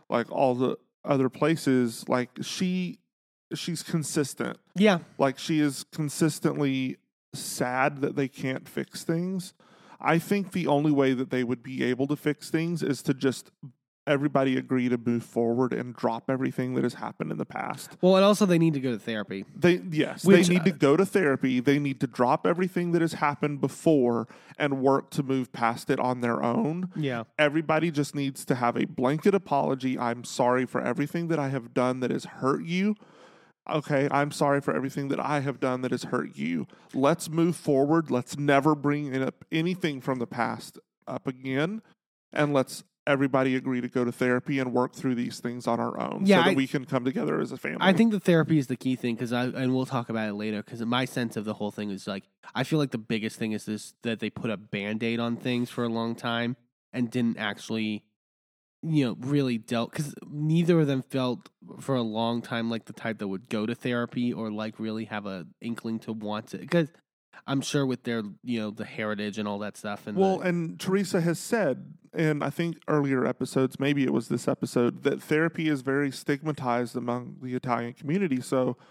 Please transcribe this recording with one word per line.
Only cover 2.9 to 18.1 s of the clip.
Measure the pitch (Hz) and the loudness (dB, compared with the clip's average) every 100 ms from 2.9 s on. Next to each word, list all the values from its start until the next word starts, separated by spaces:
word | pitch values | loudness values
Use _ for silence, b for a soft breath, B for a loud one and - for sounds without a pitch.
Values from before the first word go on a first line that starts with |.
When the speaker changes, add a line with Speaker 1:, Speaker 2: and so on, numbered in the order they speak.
| - _ _ _ _ - | -8 _ _ _ _ -12
Speaker 1:
she's | - - 165 | -8 -6 -6
consistent. | - 170 139 160 143 - 120 117 _ | -2 -2 0 -2 -2 -4 -6 -8 _
Speaker 2:
Yeah. | 175 208 175 - - | 4 4 4 0 0
Speaker 1:
Like, | 139 127 | 0 0
she | - 156 | 0 2
is | 147 131 - | 2 -2 -8
consistently | - 151 - 160 - 160 143 143 135 131 - _ _ _ | -6 -4 0 0 2 -2 0 0 0 -4 -6 _ _ _
sad | - - - 123 127 143 143 | -12 -8 -4 -2 2 0 0
that | 139 147 | -2 -2
they | 135 | -4
can't | - 135 131 - | -4 -6 -6 -6
fix | - 135 - | -8 -8 -8
things. | - 165 180 190 180 - B B B B | -4 -2 -2 -6 -8 -14 B B B B
I | 135 165 | 0 2
think | - 202 190 | 2 -2 -2
the | 185 151 | -2 2
only | 143 156 | 2 4
way | 139 135 | 4 4
that | 127 131 | 2 -2
they | 127 | -2
would | 120 123 | -2 -4
be | 127 131 | -6 -4
able | 127 123 139 | -2 0 -2
to | 147 | -2
fix | 147 143 - | -4 -4 -4
things | 160 165 170 | -2 -2 -2
is | - 131 | -2 -2
to | - | -2
just | 131 135 120 - _ 135 _ _ _ - | 0 0 -2 -8 _ -20 _ _ _ -2
everybody | 139 147 139 135 131 | 0 2 2 2 0
agree | 127 131 123 | 0 0 2
to | 120 | 0
move | 117 117 | 0 -2
forward | 113 117 117 120 127 | -2 0 0 2 0
and | 120 123 | -2 -6
drop | 113 117 113 - | -2 -2 -2 -2
everything | 131 131 123 127 127 | -2 -2 -4 -4 -2
that | |
has | 127 | -2
happened | - 113 - 156 | -4 -10 -8 -6
in | 156 | -6
the | 143 | -8
past. | - - - - - | -8 -8 -8 -12 0
Speaker 2:
Well, | 180 | 4